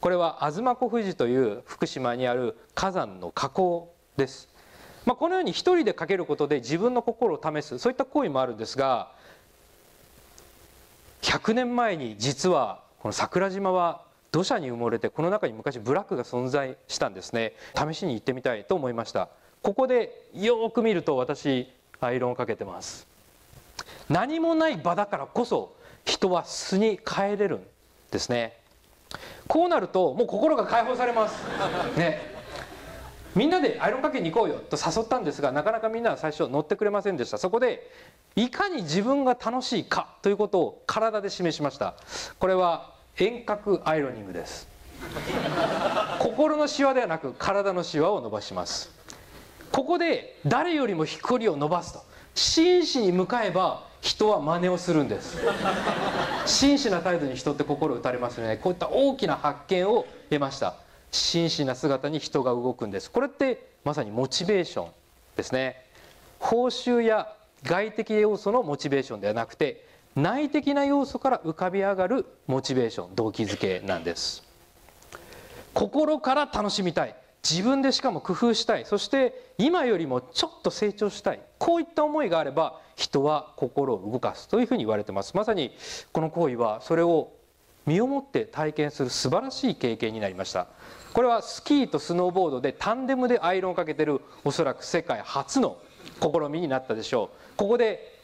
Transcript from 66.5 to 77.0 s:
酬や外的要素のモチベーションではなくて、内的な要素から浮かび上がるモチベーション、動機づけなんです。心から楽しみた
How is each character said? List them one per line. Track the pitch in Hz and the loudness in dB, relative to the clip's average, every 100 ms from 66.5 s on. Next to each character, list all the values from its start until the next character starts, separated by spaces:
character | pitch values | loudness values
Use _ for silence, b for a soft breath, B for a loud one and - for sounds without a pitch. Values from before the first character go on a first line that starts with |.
| 233 | 2
酬 | 247 233 - 240 | 2 0 2 4
や | 226 214 - - _ _ | 4 2 0 -12 _ _
外 | - 175 214 | -2 -2 0
的 | 220 220 214 | -4 -2 2
要 | 214 202 | 4 2
素 | 202 | 0
の | 240 | 0
モ | 180 143 | 0 -2
チ | 147 | 0
ベ | 139 | 0
ー | |
シ | 127 | 0
ョ | 110 | -4
ン | |
で | 101 | -2
は | |
な | 110 113 | -2 -4
く | |
て、 | - 151 - B B B | -2 -2 -2 B B B
内 | - 156 247 302 | 0 2 2 0
的 | 302 285 | 0 2
な | 285 | 2
要 | 277 285 | 4 2
素 | 269 240 | 2 0
か | 269 | 2
ら | 240 | 2
浮 | - | 0
か | 160 185 | -2 -2
び | 190 | 0
上 | 196 | 0
が | 190 185 | 2 2
る | 247 - - - | 2 -2 -10 -2
モ | 131 | -2
チ | 131 | 0
ベ | 127 117 | 0 0
ー | |
シ | 107 | -2
ョ | 87 | -8
ン、 | |
動 | 98 110 | -2 -2
機 | 104 | -2
づ | 107 98 | -4 -2
け | 101 92 | -2 -2
な | 101 87 | -2 -4
ん | |
で | 85 82 | -4 -6
す。 | - - - - - _ - - B B B B B B B | -6 -8 -16 -20 -20 _ -20 -20 B B B B B B B
心 | - 202 277 302 302 | -2 0 2 2 2
か | - | 2
ら | 269 294 | 2 2
楽 | 226 208 | -2 -2
し | 202 | 0
み | 180 | -2
た | 170 | 0